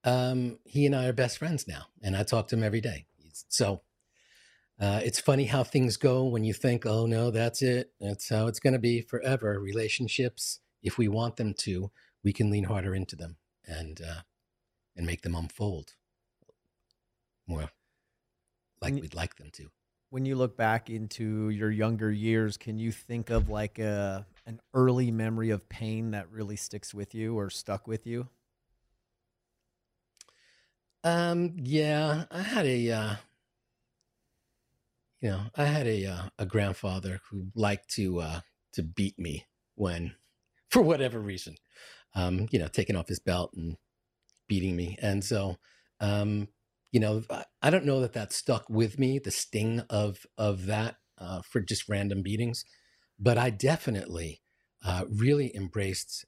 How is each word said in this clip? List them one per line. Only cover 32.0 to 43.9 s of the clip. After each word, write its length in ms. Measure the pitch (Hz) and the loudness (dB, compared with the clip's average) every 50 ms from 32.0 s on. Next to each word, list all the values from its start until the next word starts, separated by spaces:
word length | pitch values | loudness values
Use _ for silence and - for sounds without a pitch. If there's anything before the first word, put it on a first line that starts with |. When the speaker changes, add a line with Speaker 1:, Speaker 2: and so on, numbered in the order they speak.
| 156 147 151 160 170 - | 2 2 0 -2 -4 -6
Speaker 1:
I 100 | 165 175 | -6 -6
had 240 | 196 220 262 214 160 | -4 -2 0 2 2
a, 260 | 131 127 120 117 117 | 2 2 2 2 2
uh, 240 | 113 110 107 104 104 104 - _ _ _ _ _ _ _ _ _ _ _ _ _ _ _ _ _ _ _ _ _ _ _ _ _ _ _ _ _ _ _ _ _ _ _ _ _ _ _ | 0 0 0 -2 -4 -6 -8 _ _ _ _ _ _ _ _ _ _ _ _ _ _ _ _ _ _ _ _ _ _ _ _ _ _ _ _ _ _ _ _ _ _ _ _ _ _ _
you 100 | 127 104 | -2 -2
know, 120 | 95 98 104 120 - | -2 -2 -4 -4 -2
I 100 | 147 147 | 0 2
had 220 | 147 147 151 127 | 2 2 2 2
a, 180 | 113 110 98 95 | 2 0 0 0
uh, 180 | 95 90 87 90 95 - - | -2 -4 -6 -8 -10 -6 -6
a 60 | 104 | -4
grandfather 760 | 90 - 107 101 98 92 - - 95 92 95 92 95 92 92 - - | 0 2 2 2 2 0 -2 -4 -4 -4 -4 -4 -6 -6 -8 -10 -10
who 180 | 107 98 92 95 - | -10 -8 -8 -6 -2
liked 340 | 113 107 101 101 - - - - | 0 2 2 2 -2 -4 -6 -4
to, 240 | 107 101 92 90 85 | -2 0 0 0 -2
uh, 200 | 82 78 82 87 - _ _ _ _ _ - | -2 -4 -6 -8 -10 _ _ _ _ _ -6
to 100 | 95 80 | -4 -4
beat 360 | 80 87 - 98 98 - - | -4 -2 -2 -2 -2 -2 -6
me 260 | 87 80 71 69 - _ _ _ _ _ _ | -6 -6 -6 -8 -12 _ _ _ _ _ _
when, 400 | 107 101 90 85 85 85 - - _ _ _ _ _ | -4 -2 -2 -2 -4 -6 -8 -10 _ _ _ _ _
<laughs> 280 | _ _ _ _ _ _ | _ _ _ _ _ _
for 120 | - 247 | 4 6
whatever 380 | 180 160 160 135 131 120 117 110 | 6 6 4 4 2 -2 -2 -4
reason, 360 | 104 101 92 90 - 82 78 - _ _ _ - - - - - _ _ - | -6 -6 -8 -8 -10 -14 -16 -18 _ _ _ -20 -20 -20 -20 -20 _ _ -2
um, 320 | 92 90 90 92 92 107 110 | -2 0 0 0 0 0 0
you 80 | 135 98 | 0 0
know, 80 | 78 | 0
taking 280 | 73 - - - - 101 | 0 -2 -2 0 0 -2
off 120 | 87 - | -2 -2
his 120 | - 92 - | -4 -6 -4
belt 320 | - 95 90 90 85 - - | -2 -2 0 0 -2 -4 -6
and 240 | 87 80 82 85 - _ _ | -8 -8 -8 -8 -10 _ _